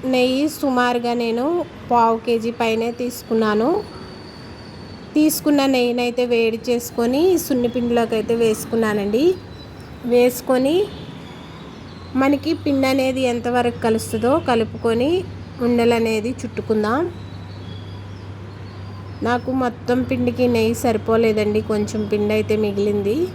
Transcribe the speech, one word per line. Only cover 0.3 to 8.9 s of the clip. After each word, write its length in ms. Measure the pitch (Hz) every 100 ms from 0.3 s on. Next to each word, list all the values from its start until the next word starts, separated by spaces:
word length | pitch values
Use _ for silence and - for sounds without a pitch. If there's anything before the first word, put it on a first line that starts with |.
| 262 294 -
సుమారుగా 500 | 285 247 247 240 240 240
నేను 200 | 233 233 269 349 302 - -
పావు 260 | 233 226 226
కేజీ 260 | 226 233 220 233
పైనే 260 | 226 220 233 240
తీసుకున్నాను. 680 | 247 - - 226 214 208 247 392 - - - - - - - - - - - - - 302
తీసుకున్న 440 | 311 - 311 294 269
నెయ్యినైతే 480 | 254 240 240 240 240 247
వేడి 260 | 233 226 226 247
చేసుకొని 520 | 240 240 - 240 262 359 349
సున్నిపిండిలోకి 680 | - 262 240 247 240 233 226 220
అయితే 160 | 214 233
వేసుకున్నానండి. 840 | 233 214 - 233 220